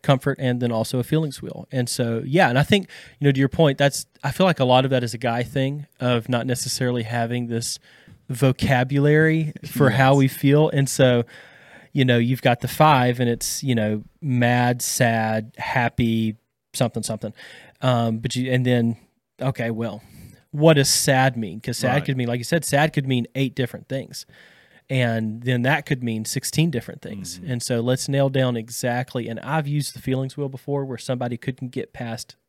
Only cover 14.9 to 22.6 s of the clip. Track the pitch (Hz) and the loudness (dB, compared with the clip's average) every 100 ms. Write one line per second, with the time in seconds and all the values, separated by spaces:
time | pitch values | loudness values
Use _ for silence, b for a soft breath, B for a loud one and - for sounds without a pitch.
14.9 | - 120 113 110 110 110 - - 131 120 | 0 2 2 0 -2 -4 -10 -4 0 0
15.9 | - 120 113 110 107 _ _ _ - 120 | 0 0 2 -2 -4 _ _ _ -4 -2
16.9 | 117 104 110 107 - B B B _ 131 | -2 -8 -8 -10 -12 B B B _ 0
17.9 | 120 117 113 120 123 127 127 123 123 117 | 0 0 -2 -4 -4 0 0 2 2 2
18.9 | 117 _ _ _ _ 127 - 117 113 113 | -2 _ _ _ _ -6 -4 -4 -4 -6
19.9 | 107 - B B B B 151 156 151 131 | -8 -16 B B B B 4 6 6 4
20.9 | - - 131 131 117 107 98 - 120 127 | 2 2 4 2 0 -8 -8 -8 -4 0
21.9 | 135 143 131 120 123 117 165 | 0 -2 -4 -2 -4 -2 -4